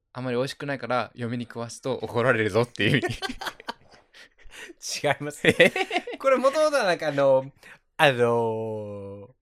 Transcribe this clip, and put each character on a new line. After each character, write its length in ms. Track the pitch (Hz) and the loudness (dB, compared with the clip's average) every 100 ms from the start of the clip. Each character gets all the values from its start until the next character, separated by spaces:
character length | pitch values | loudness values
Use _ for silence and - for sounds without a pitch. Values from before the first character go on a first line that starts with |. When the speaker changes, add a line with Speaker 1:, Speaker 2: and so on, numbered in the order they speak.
| _ | _
Speaker 1:
あ 100 | 127 | -10
ま 80 | 127 | -4
り 80 | 120 | -2
美 60 | |
味 60 | 135 | -4
し 40 | |
く 140 | - 143 | -6 -8
な 80 | 139 | -8
い 40 | |
か 60 | 117 | -2
ら、 260 | 123 107 - | -2 -2 -8
嫁 220 | 117 123 | -6 -6
に 80 | 113 | -8
食 140 | 117 | -10
わ 100 | 117 | -12
す 100 | - | -8
と 140 | 135 123 | -6 -6
怒 260 | 110 110 | -4 0
ら 100 | 120 | 2
れ 100 | 117 | 2
る 80 | 107 | 2
ぞ 100 | 101 | 2
っ 60 | 120 | 0
て 180 | - 101 | 0 2
い 80 | |
う 40 | 143 | 2
意 60 | 349 | 0
味。 100 | - | -4
Speaker 2:
<laughs> 80 | 381 - - - - - _ _ _ - - _ - - - - - - | -8 -8 -12 -12 -14 -14 _ _ _ -20 -20 _ -20 -18 -20 -16 -10 -4
違 80 | 147 139 | -2 -2
い 40 | |
ま 80 | 147 | -4
す。 160 | - 165 | 2 2
Speaker 1:
え？ 260 | - - 370 370 359 - 349 | 6 4 4 -4 -4 -6 -4
Speaker 2:
こ 100 | 269 | 0
れ 80 | 254 | 4
元 240 | 262 311 | 2 2
々 160 | 311 285 | 2 2
は 60 | |
な 100 | 202 | 0
ん 40 | 170 | 0
か 80 | 156 | -2
あ 40 | |
の、 400 | 143 139 135 135 _ - - _ - | 2 4 4 2 _ -20 -20 _ 4
あ 140 | 151 | 4
の 1160 | 123 120 120 113 110 110 107 104 101 98 101 98 | 6 2 2 0 -4 -6 -8 -10 -12 -14 -16 -20
ー、 20 | _ | _